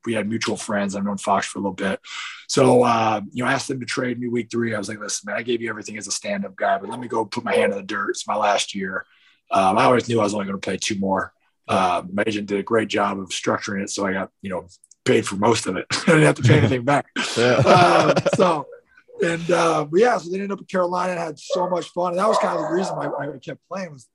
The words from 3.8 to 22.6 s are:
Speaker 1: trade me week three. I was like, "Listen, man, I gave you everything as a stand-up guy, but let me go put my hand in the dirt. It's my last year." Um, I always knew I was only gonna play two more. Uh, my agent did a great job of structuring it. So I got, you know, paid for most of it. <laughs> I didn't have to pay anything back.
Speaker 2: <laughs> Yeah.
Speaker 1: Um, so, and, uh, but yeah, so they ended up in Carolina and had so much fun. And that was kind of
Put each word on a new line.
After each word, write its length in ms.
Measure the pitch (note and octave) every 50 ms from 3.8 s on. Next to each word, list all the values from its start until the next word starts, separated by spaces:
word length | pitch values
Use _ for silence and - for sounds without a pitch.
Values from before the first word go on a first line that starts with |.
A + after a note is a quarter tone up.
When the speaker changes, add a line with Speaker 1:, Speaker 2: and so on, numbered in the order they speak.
| A#2+
Speaker 1:
trade 340 | A2+ - - C3 B2 B2 A#2
me 80 | B2
week 220 | A#2+ A#2 A#2+ A2+ A2+
three. 240 | - A#2 A#2 A2+ A2
I 20 |
was 120 | G#2+ G2 G#2
like, 100 | A2 G#2
"Listen, 280 | G#2+ G2 - - -
man, 100 | G2+ G#2 A#2
I 40 | A#2+
gave 180 | A#2+ A#2+ A2+
you 80 | A#2 A2+
everything 280 | G#2+ G#2+ G2+ - G#2
as 100 | G#2+ G2
a 40 | G2+
stand-up 460 | G2 - - G#2+ G2+ G2 G2 G2 F#2+
guy, 200 | - G#2+ G2+ G2
but 120 | G2 G2 G2+
let 100 | G#2+ B2
me 80 | B2+
go 160 | A#2+ B2+ A#2 A2
put 220 | - - B2 A#2
my 100 | A2+ -
hand 160 | A#2 G#2+ G#2
in 60 | G2+
the 60 | G2+ G2
dirt. 240 | F#2+ G#2+ G#2 G2+ -
It's 180 | - - -
my 80 | - -
last 400 | F2+ F#2 G2+ G2+ F#2+ - - -
year." 300 | G2 F#2+ F#2+ F#2+ F#2 - _ _ _ _ _ _ _ _ _
Um, 280 | - - F#2+ F#2 F#2
I 80 | A2+ C3
always 240 | C3 B2+ A#2+ - -
knew 100 | A#2 A2+
I 40 | G#2
was 100 | G2 G2+
only 120 | G#2+ G2
gonna 120 | G2 G2
play 180 | F#2+ - - G2
two 240 | F#2 - - G#2+ G2
more. 320 | G2 F#2+ F#2+ F#2+ F#2 - _ _ _ _ _ _ _ -
Uh, 340 | - F#2+ F#2 F2+ F2+ E2+ F2 F2+
my 120 | F#2 G2+ G#2
agent 200 | A2+ G#2 G#2 G#2
did 120 | G2 G2+ G2+
a 40 | G2
great 260 | - A#2 A2+ G#2+ G2+
job 280 | G2 G#2+ G2+ G2+ G2+
of 120 | G2 F#2+ F2+
structuring 520 | - - - - A2+ G#2 - - G#2 G2
it. 80 | G2 -
So 140 | - - G2+
I 60 | G2
got, 180 | F#2+ G2 F#2+ - _ _
you 80 | - G2+
know, 180 | F#2 F2 E2 - - _ _ _ _ _ _
paid 200 | - B2+ A#2 G#2
for 120 | - G2+
most 300 | F#2+ G2+ A#2 A#2 A2 -
of 100 | - F#2
it. 80 | F2+ -
<laughs> 40 | _
I 140 | - - -
didn't 160 | - E3 D#3 D3+
have 120 | D3 D3
to 80 | - C#3
pay 140 | A#2+ -
anything 260 | - G#2+ G#2+ C3 B2+ A#2+
back. 220 | B2+ C#3+ A2+ - _
Speaker 2:
<laughs> 260 | _ - - - -
Yeah. 180 | A#2 A#2 B2 B2
Speaker 1:
Um, 580 | A2+ C3+ - - - - - - - - - - - - D#3+ -
so, 320 | - G3 F3+ E3 D3+ C3+ - - - _ _ _ - _ _ - - -
and, 240 | E3+ E3 E3 E3+ E3
uh, 360 | F3 E3 E3+ E3 D#3+ D#3 D3+ D3
but 100 | D#3 F3+
yeah, 180 | A3+ B3 A#3
so 120 | F#3+ D3 E3+
they 60 | F3+
ended 160 | F#3+ G3+ G3
up 80 | G3 F#3+
in 60 | -
Carolina 480 | _ - F#3 F3+ F3 F3+ F3+ F3+ F#3 F3+
and 60 | E3+
had 200 | E3+ D#3+ D3 -
so 280 | - - - F#3 F3+ F3+
much 180 | F3+ E3+ D#3 -
fun. 220 | _ F3+ F3 F#3
And 80 | F3 F3+
that 80 | G3
was 100 | A3 G#3 -
kind 160 | A#3 F#3 F3
of 80 | E3+